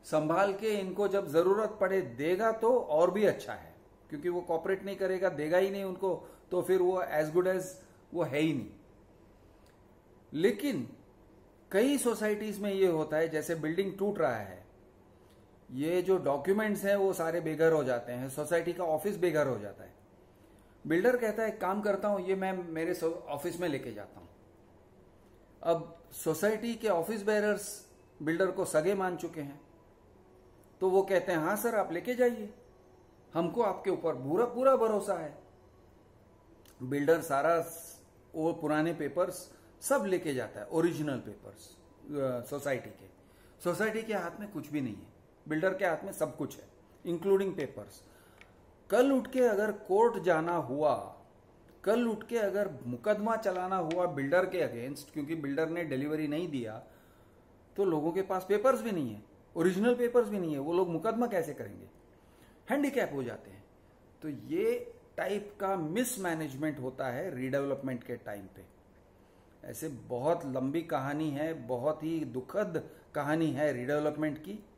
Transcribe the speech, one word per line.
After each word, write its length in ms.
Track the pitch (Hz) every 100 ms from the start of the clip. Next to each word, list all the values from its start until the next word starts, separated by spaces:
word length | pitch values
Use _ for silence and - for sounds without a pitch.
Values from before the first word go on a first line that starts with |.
संभाल 480 | - 156 151 170 202
के 180 | 196 220
इनको 380 | 208 190 185 202
जब 180 | 196 175
जरूरत 520 | 151 175 202 214 214
पड़े 220 | 185 190
देगा 500 | 143 117 151 185 226
तो 260 | 220 226 254
और 320 | - 151 180
भी 140 | 190
अच्छा 280 | 202 - -
है, 220 | 104 - - - - -
क्योंकि 180 | 151 170
वो 120 | 175
cooperate 440 | 175 165 185 190
नहीं 120 | 196 190
करेगा, 320 | 190 185 185
देगा 300 | 143 151 180
ही 120 | 190
नहीं 140 | 196
उनको, 540 | 196 180 190 175 - - -
तो 120 | 180
फिर 200 | 175 185
वो 200 | 180 185
as 300 | 175 156 156
good 140 | 165 180
as 180 | 185 - - - - -
वो 80 | 165
है 180 | 123 139
ही 120 | 160
नहीं। 180 | 139 101 - - - - - - - - - - - - - _ - -
लेकिन 640 | 143 190 - 285 190 117 - - - - - - - -
कई 280 | 190 254 285
societies 600 | 247 208 214 208 214 202
में 120 | 202
ये 140 | 190 190
होता 300 | 160 156 156
है, 120 | 165
जैसे 260 | 151 151
building 440 | 165 156 170 196 -
टूट 200 | 202 196
रहा 180 | 151 113
है, 300 | 98 92 - - - - - - - - - - -
ये 300 | 127 151 180
जो 160 | 180 185
documents 680 | 139 143 - 202 214 202
हैं, 120 | 196 202
वो 160 | 190
सारे 280 | 180 165 170
बेघर 320 | 160 151 160
हो 120 | 160
जाते 280 | 131 120 123
हैं, 180 | 123 131
Society 420 | 135 147 170 170
का 120 | 175
office 320 | 170 156 202 175
बेघर 300 | 175 151 139
हो 120 | 117
जाता 260 | 101 -
है। 100 | 98 - - - - - - - - - 147
Builder 300 | 165 214 247
कहता 260 | 226 214
है, 60 | 220
"एक 120 | 208
काम 200 | 185 202
करता 280 | 208 196 208
हूं, 120 | 202
ये 140 | 180
मैं 180 | 190 190
मेरे 420 | 185 175 160 165
सो-, 320 | 175 165 170 -
office 340 | 143 175 170
में 80 | 175
लेके 240 | 135 123
जाता 280 | 104 98 -
हूं।" 60 | 85 - - - - - - - - - - - - -
अब 360 | - 165 - - -
society 600 | - - 156 202 214 233
के 140 | 226 220
office 340 | 175 165 220
bearers 640 | 196 214 208 202 - - - - - -
builder 280 | 151 170 185
को 140 | 185
सगे 300 | 180 156 160
मान 220 | 196 185 175
चुके 240 | 165 165
हैं, 200 | 143 135 - - - - - - - - - - - -
तो 100 | 185
वो 120 | 185
कहते 300 | 190 185 180
हैं, 60 | 170
"हाँ 180 | 160 208
सर, 180 | 233
आप 180 | 220 190
लेके 220 | 165 240
जाइए, 400 | 247 247 226 208 - - - - - - - -
हमको 280 | 165 170 233
आपके 280 | 220 180 196
ऊपर 240 | 175 165
पूरा, 300 | 135 135 175
पूरा 320 | 240 240 262 254
भरोसा 380 | 220 208 202
है।" 240 | 180 156 - - - - - - - - - - - - - - -
Builder 380 | 127 143 143 165
सारा 400 | - 139 151 170
स-, 420 | 165 - - - - - -
वो 180 | 165 156
पुराने 400 | 160 151 151 160
papers 600 | 156 147 - 180 - - - - -
सब 240 | - 277 202
लेके 280 | 180 160
जाता 260 | 131 110 104
है, 60 | 104
original 520 | 160 170 147 151 127
papers, 580 | 101 101 104 101 - - - - - 147
अ, 260 | 135 123 -
society 440 | 143 143 127 107
के। 160 | - - - - - - -
Society 380 | 175 170 220 214
के 120 | 220
हाथ 160 | 202 170 170
में 120 | 208
कुछ 160 | 156 -
भी 120 | 147
नहीं 140 | 127
है, 120 | 98 - - - - -
बिल्डर 260 | 156 185
के 120 | 185 190
हाथ 180 | 160
में 80 | 196
सब 240 | - 151 -
कुछ 200 | 139 -
है, 120 | - - - - 180
including 460 | 170 190 196 196
papers। 520 | 156 131 - 101 - - - - - - - - - -
कल 220 | 214 269
उठ 140 | 269 -
के 100 | 254
अगर 320 | 240 202 214
कोर्ट 500 | 202 - 190 233 220
जाना 340 | 170 160 165 175
हुआ, 600 | 131 139 151 113 98 - - - - - - -
कल 220 | - 226 240
उठ 200 | 214 -
के 120 | 233
अगर 400 | 202 196 190 139 120
मुकदमा 500 | 123 208 202 208 220
चलाना 400 | 208 185 185 190
हुआ 300 | 160 175 180
बिल्डर 400 | 143 139 170 185
के 420 | 185 139 117 123
against, 240 | 143 -
क्योंकि 220 | 156 143
बिल्डर 340 | 160 139 139 160
ने 160 | 170
delivery 440 | 165 131 147 156 156
नहीं 200 | 151 175
दिया, 340 | 135 110 110 - - - - - - _ - - -
तो 80 |
लोगों 280 | 196 160 151
के 100 | 170
पास 240 | 190 185 185
papers 320 | 208 254 254
भी 120 | 226
नहीं 220 | 185 127
है, 80 | 104 - - - -
original 380 | 175 185 233
papers 340 | 240 240 240 214
भी 120 | 208
नहीं 120 | 170
है, 60 | 143
वो 140 | 143
लोग 160 | 175 185
मुकदमा 380 | 160 220 220 240
कैसे 280 | 190 156
करेंगे? 340 | 131 110 95 95 - - - - - - - -
Handicap 400 | 269 285 262 190
हो 100 | 143
जाते 280 | 120 107 101
हैं। 140 | 101 - - - - - -
तो 60 | 156
ये 640 | 135 123 165 220 240 - - - -
type 400 | 180 202 202 -
का 160 | 190 196
mismanagement 1040 | 151 190 254 - 185 160 151 131 156 139
होता 260 | 127 127 135
है 280 | 123 185
redevelopment 720 | 131 131 139 139 135 135 127
के 120 | - 120
time 300 | - 104 92
पे। 280 | - 87 - - - - - - - - -
ऐसे 240 | - - 156
बहुत 580 | 127 110 120 139 170 143
लंबी 360 | 131 131 156
कहानी 480 | 160 147 135 147 156
है, 240 | 139 160
बहुत 480 | 160 120 123 120 151
ही 220 | 156 165
दुखद 680 | 147 120 127 196 196 160 - - -
कहानी 360 | - 143 160 160
है 220 | 135 151
redevelopment 640 | 123 127 147 151 147 156 139
की। 260 | - 208 -